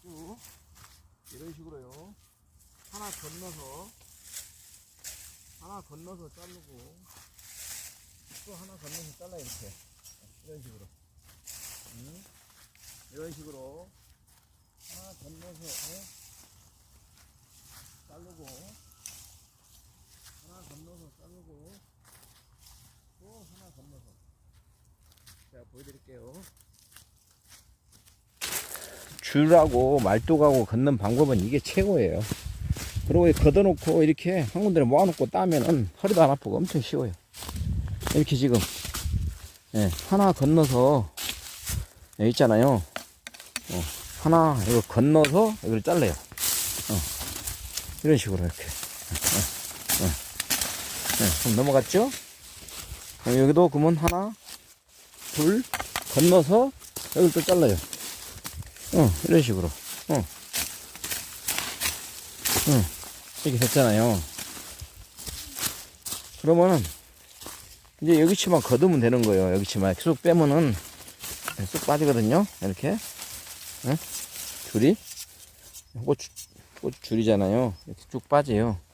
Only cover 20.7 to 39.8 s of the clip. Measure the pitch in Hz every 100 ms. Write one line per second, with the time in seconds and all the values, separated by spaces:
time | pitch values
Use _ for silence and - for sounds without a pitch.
20.7 | 147 160 175 160 147 165 180 170 147 156
21.7 | 202 _ _ _ _ _ _ _ _ _
22.7 | - _ _ _ _ 190 220 170 180 190
23.7 | 131 139 135 117 _ _ _ _ _ _
24.7 | _ _ _ _ _ _ _ _ 123 120
25.7 | 123 139 135 _ 127 117 160 190 _ _
26.7 | _ _ - _ _ _ _ _ - _
27.7 | _ _ _ _ _ _ _ - - -
28.7 | - - - - - - 143 156 170 156
29.7 | 123 131 143 101 107 117 160 147 135 107
30.7 | 113 139 127 101 120 147 117 98 135 -
31.7 | - 196 175 98 80 107 - - - -
32.7 | - - - - 160 175 143 156 151 202
33.7 | 165 - 165 156 156 175 185 120 170 208
34.7 | 165 123 143 190 156 135 180 185 156 147
35.7 | 156 101 - 196 190 151 139 - 104 180
36.7 | 160 120 143 123 87 _ - - - -
37.7 | - - - - - 151 131 135 120 90
38.7 | - - - - - - - - - _
39.7 | 110